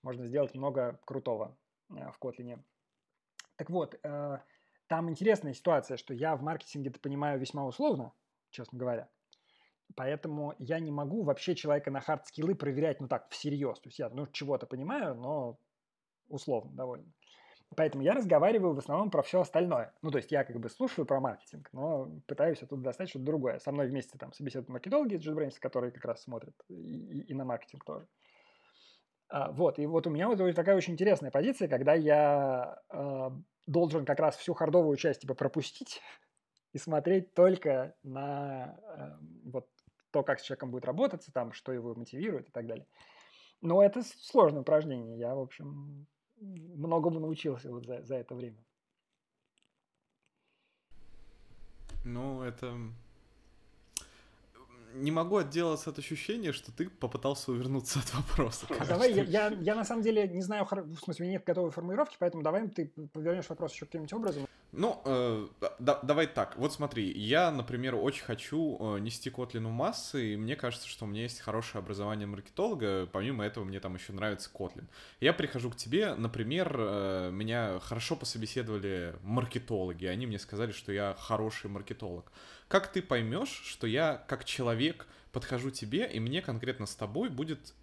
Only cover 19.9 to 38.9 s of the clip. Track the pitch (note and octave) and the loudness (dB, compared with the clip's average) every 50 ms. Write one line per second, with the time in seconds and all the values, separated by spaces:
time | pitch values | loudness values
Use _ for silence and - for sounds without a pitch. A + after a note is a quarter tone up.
19.9 | _ _ - D#3 C#3+ C#3 - - D3+ C#3 C3+ - A#2 - A2+ A2+ - - C4 B3+ | _ _ -6 0 0 0 0 2 0 0 2 0 -4 -6 -8 -8 -4 -2 -2 -2
20.9 | - - D3+ B2 C#3 C3+ C3 B2+ G#2 - - - - D3+ C#3+ - - C3 C#3 D#3+ | 0 -2 2 2 2 2 2 0 -2 -4 -12 -20 -20 -20 -20 -14 -8 -4 -2 -2
21.9 | D#3+ C#3+ C3 D3+ - D3+ - - C#3+ - C#3+ E3 D#3 - - - C#3+ C3+ B2+ B2+ | 0 -2 -2 -6 -10 -14 -10 -10 0 2 4 4 4 0 -4 -8 -8 -4 -2 -4
22.9 | A#2+ - F#3+ F3+ - C3+ B2+ C#3+ D#3 D3+ B2+ B2 - - - C#3+ C#3 C#3+ C#3+ B2 | -2 -4 -6 -6 -6 -4 0 0 0 2 2 0 -2 -2 -4 -4 0 0 0 0
23.9 | C3+ C3+ B2+ - - C3+ - - - - C#3+ C3+ - C3+ A#2+ - B2+ B2 - F#3+ | 0 -2 -4 -6 -12 -14 -14 -14 -12 -8 -8 -6 -6 -6 -8 -6 -10 -8 -4 2
24.9 | A3 D4 D4 A#3 G#3 E3 D3+ D#3 D3+ D#3+ D#3 C3+ - - - C3 - B2+ B2 B2 | 2 2 2 2 0 -2 -2 -2 -2 0 -2 -2 -4 -6 -8 -2 0 0 -2 -2
25.9 | A#2+ C3 - A#2+ A#2 - - - B2 A2+ - D3+ - _ - _ F3+ F3 E3 - | -6 -6 -6 -6 -6 -6 -6 -10 -10 -10 -10 -12 -20 _ -18 _ -14 -12 -10 -8
26.9 | D#3 D#3+ - - E3 C#3+ - - C3+ C3+ C3 B2+ A#2+ A2+ - - - C#3 - - | -8 -8 -10 -8 -8 -8 -8 -6 -6 -4 -2 -2 -4 -4 -6 -12 -20 -16 -10 -10
27.9 | - - - _ _ _ _ _ _ _ _ _ _ _ _ _ _ _ - - | -10 -10 -10 _ _ _ _ _ _ _ _ _ _ _ _ _ _ _ -20 -20
28.9 | _ _ _ _ _ _ _ _ - C#3+ C3+ - - C3 F3 D3+ - - D3 D3 | _ _ _ _ _ _ _ _ -4 -2 -2 -2 0 2 2 2 4 2 -2 2
29.9 | E3 D#3+ - F3 D3+ D3+ F3+ A3+ A#3+ F#3+ F#3 F3+ E3+ F3 E3 F#3 G3 F#3 E3+ F3+ | 2 2 2 2 0 2 2 2 2 4 4 4 4 4 6 6 6 6 4 0
30.9 | E3+ D#3 F#3+ G#3+ G3 - C#3+ C3 - C#3 D#3+ B3 C4+ - F#3+ D#3 C3+ B2 C3+ D3 | -2 2 4 4 4 4 2 0 2 2 4 4 2 0 0 2 2 4 6 6
31.9 | D#3 E3 D#3 D3+ D3 D3 D3+ C#3+ C#3+ C#3+ C#3 C3+ C3 B2+ B2 - - - _ _ | 6 8 8 8 8 8 8 8 6 6 4 2 2 0 -2 -4 -8 -14 _ _
32.9 | - - C#3+ C#3+ C3+ C3+ C3 C3 C3 C#3 - _ _ _ _ - C#3+ E3+ F3 D#3+ | -8 -6 -4 -4 -4 -4 -4 -4 -6 -10 -14 _ _ _ _ 2 4 4 4 4
33.9 | D3+ E3 C#3 C3+ C#3+ C#3 D#3+ D3+ - - - - E3+ - E3 D#3 D3+ F3+ E3 D3+ | 2 0 2 2 4 6 6 4 4 2 -2 -4 0 2 2 6 8 8 8 8
34.9 | C#3+ C#3 - D#3+ C3+ - - C3+ C3 - - C#3 - E3 C3+ - - - C4+ - | 4 4 2 0 0 0 -2 -6 -2 0 0 0 0 0 -4 -4 -8 -12 -12 -12
35.9 | - - - - - - _ _ _ _ _ _ _ _ _ _ - - - F3 | -12 -14 -14 -18 -20 -20 _ _ _ _ _ _ _ _ _ _ -12 -10 -4 0
36.9 | D#3+ D3+ C#3+ F3 F#3+ F#3+ F3+ - _ - F3 F#3 F#3 F3+ - D#3 C3+ C3 B2+ - | 0 2 4 4 4 4 2 2 _ 10 10 10 10 6 4 2 2 2 2 -2
37.9 | - _ - C#3 C3 C3+ C#3 C#3+ C#3+ C#3 C#3+ C#3 C3+ C3 B2+ C3+ - - - - | -8 _ -14 -10 -8 -6 -4 -4 -4 -4 -4 -6 -6 -8 -8 -10 -12 -16 -16 -16